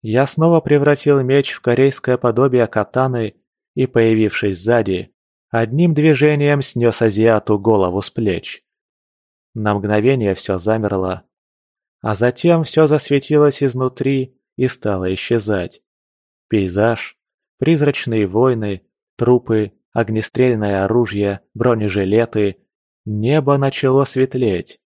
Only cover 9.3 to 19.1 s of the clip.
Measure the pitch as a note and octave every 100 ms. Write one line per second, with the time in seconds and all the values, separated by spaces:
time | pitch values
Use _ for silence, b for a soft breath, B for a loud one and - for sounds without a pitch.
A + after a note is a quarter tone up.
9.3 | _ _ A2+ G#2+ G2+ G2+ G#2+ A2+ C3+ G#2
10.3 | F#2+ - F#2 F#2 A2 G#2 G2 F#2 F#2 _
11.3 | _ _ _ _ _ _ _ A2 G#2 A#2+
12.3 | B2 E3+ E3+ D#3+ - D#3 D3 - C#3+ -
13.3 | D3+ D3 C#3 C#3 B2 B2+ - C3+ C3+ C3
14.3 | _ _ - B2+ - G#2+ F#2+ F#2 F#2+ -
15.3 | A#2 G#2 G2+ E2+ - _ _ _ _ _
16.3 | _ _ A2 F#2 F#2 A2+ A2+ - _ _
17.3 | _ _ _ C#3+ D#3+ C#3+ C#3 - A2+ G2+
18.3 | G2+ C3 A#2 G#2 F#2+ _ _ _